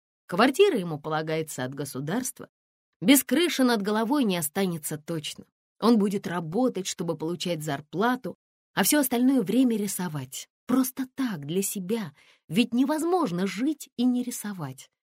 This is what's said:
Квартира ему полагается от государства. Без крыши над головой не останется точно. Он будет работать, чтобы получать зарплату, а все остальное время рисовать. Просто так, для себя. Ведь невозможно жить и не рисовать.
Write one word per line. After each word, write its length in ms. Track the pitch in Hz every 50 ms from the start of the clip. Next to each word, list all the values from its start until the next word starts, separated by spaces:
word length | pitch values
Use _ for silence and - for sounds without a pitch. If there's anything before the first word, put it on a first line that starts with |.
| _ _ _ _ _
Квартира 500 | - 180 175 233 269 269 - 403 403 339
ему 220 | 208 175 175 156 151
полагается 680 | - 156 156 156 160 160 156 160 156 156 - - 127
от 100 | 127 139
государства. 760 | 143 147 139 - 127 147 147 185 247 254 254 - - - - _ _ _ _ _ _ _ _ _ -
Без 220 | 160 202 285 269
крыши 400 | - - 254 302 349 330 - -
над 200 | 262 240 233 220
головой 420 | 196 208 208 214 226 214 285 302 254
не 120 | 208 180
останется 640 | 175 156 - - 190 196 180 170 160 - - 160 151
точно. 480 | - - 165 160 151 - - - - _ _ _ _ _ _ -
Он 180 | - 220 240 214
будет 280 | 190 208 190 196 -
работать, 600 | 180 170 175 170 156 160 226 254 247 - 190 185
чтобы 300 | - - - 180 170 165
получать 460 | 151 156 160 175 160 - 185 175 160
зарплату, 760 | 151 156 139 139 143 _ - 165 214 240 254 247 - 175 - _ _ _ _ _ _ _ -
а 80 | 170
все 180 | 196 - 302 294
остальное 420 | 277 - 247 233 247 254 277 254
время 340 | 196 160 202 247 269 247 226
рисовать. 720 | 208 208 196 - - 180 180 151 143 131 131 - - - - _ _ _
Просто 400 | - 254 262 254 254 - - 262 262 _
так, 320 | - 269 240 196 147 143
для 160 | 143 170 190
себя. 500 | 196 - - 208 180 175 220 233 208 143 - _ _ _ _ _ _ -
Ведь 260 | 151 202 240 226 233
невозможно 720 | 240 277 254 311 311 302 339 359 359 311 196 170 175 190
жить 420 | 196 180 190 254 311 302 - - - _
и 80 | - 240
не 180 | 254 247 247
рисовать. 680 | 247 247 - - - 208 202 185 151 131 131 139 - - _ _